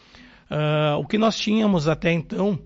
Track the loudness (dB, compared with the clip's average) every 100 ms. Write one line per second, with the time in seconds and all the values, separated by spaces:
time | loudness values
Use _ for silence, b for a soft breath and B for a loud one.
0 | B B B B -8 -4 0 0 0 -2
1 | -2 0 2 0 0 2 2 2 2 0
2 | 0 0 -2 -2 -2 -2